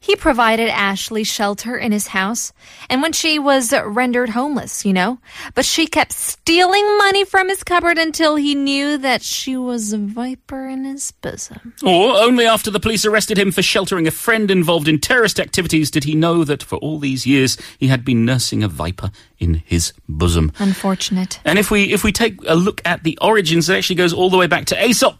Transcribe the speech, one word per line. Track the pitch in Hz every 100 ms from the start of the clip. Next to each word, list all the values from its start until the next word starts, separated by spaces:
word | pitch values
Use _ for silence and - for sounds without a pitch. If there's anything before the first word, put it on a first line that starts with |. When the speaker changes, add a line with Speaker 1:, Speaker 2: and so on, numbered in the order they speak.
Speaker 1:
"He | - 403
provided | - 240 233 220 226
Ashley | - 202 196 - 220
shelter | 214 - 208 202 226 247
in | 233
his | 208 196
house, | 196 190 233 - _ - - -
and | 262 311
when |
she | 311 330 311
was | 277 269 233 262 -
rendered | 208 254 247 247
homeless, | 226 277 269 - -
you | 202
know, | 185 185 254 _ - -
but | -
she | 269 - 320
kept | 302 -
stealing | - - - - 330 370 403 415 415
money | 403 392
from | 392 392 381
his | 381
cupboard | - 349 339 330
until | 320 302 320
he | 302 285 285
knew | 277 277 285 294
that | 269 233
she | - - -
was | 262 254 240 208
a | 214
viper | 202 220 254 254 _ 269 262
in | 262
his | 269 277 - -
bosom." | - - - - 233 - 262
Speaker 2:
Or | 175 208 220
only | 226 247 233
after | 220 -
the | 202
police | 196 220 214
arrested | 214 202 202
him | 202
for | 175
sheltering | 180 220 190 190 160
a |
friend | - - 226 208
involved | 190 165 170 147
in | 156
terrorist | - 262 220 -
activities | 175 - 170 160 151
did | 156
he | 143 156
know | 165 170
that | 151 143 -
for | -
all | 147 156
these | 143 131
years | 123 139 131 - - -
he | 135
had | 131
been | 123 120 113
nursing | 127 - 107 107
a |
viper | 82 82 92 92 - - _
in | 87 80 -
his | 87 82 - -
bosom. | 76 87 85 80 -
Speaker 1:
Unfortunate. | 196 185 196 190 - 185 185 -
Speaker 2:
And | - 180
if | 208
we, | 208 196
if | 202 214
we |
take | - 233 190 -
a |
look | 160 185 208 175
at | 170
the | 165 -
origins, | 185 220 170 165 156
it |
actually | 190 185 175
goes | 175
all | 170 185
the | 190
way | 175
back | 175 156
to | -
Aesop | 233 226 254 -